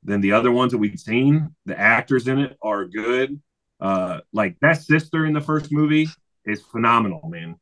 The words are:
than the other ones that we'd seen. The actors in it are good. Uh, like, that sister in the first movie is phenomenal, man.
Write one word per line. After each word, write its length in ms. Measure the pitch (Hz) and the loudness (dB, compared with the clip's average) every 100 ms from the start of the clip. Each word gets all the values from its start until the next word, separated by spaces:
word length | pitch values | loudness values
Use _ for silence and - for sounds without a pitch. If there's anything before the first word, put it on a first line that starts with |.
than 180 | - 101 | -4 0
the 100 | 98 | 2
other 200 | 110 123 | 4 4
ones 200 | 123 123 | 2 2
that 60 | 117 | 0
we'd 220 | 104 - | -2 -4
seen. 540 | 107 117 139 151 147 - - | -2 2 4 2 0 -8 -10
The 120 | 92 | 0
actors 480 | 107 117 - 131 123 | 2 2 2 0 2
in 120 | 135 | -2
it 180 | 139 - | -2 -6
are 240 | 107 101 90 | -6 -4 -6
good. 560 | 107 113 127 131 143 _ _ _ _ | -6 -2 -2 -2 -6 _ _ _ _
Uh, 400 | 95 95 90 87 - | -4 -2 -4 -8 -6
like, 240 | 107 95 - | -4 -4 2
that 200 | 151 160 | 2 2
sister 440 | - 160 160 160 156 | 2 0 2 -2 0
in 80 | |
the 80 | 151 | -2
first 300 | 147 156 151 | -2 -4 -2
movie 360 | 147 151 156 156 - _ _ 104 | 0 2 2 0 -6 _ _ -8
is 160 | 107 | -8
phenomenal, 680 | - 113 117 117 104 82 82 | -8 -2 2 2 0 -4 -10
man. 260 | 85 82 85 | -12 -14 -16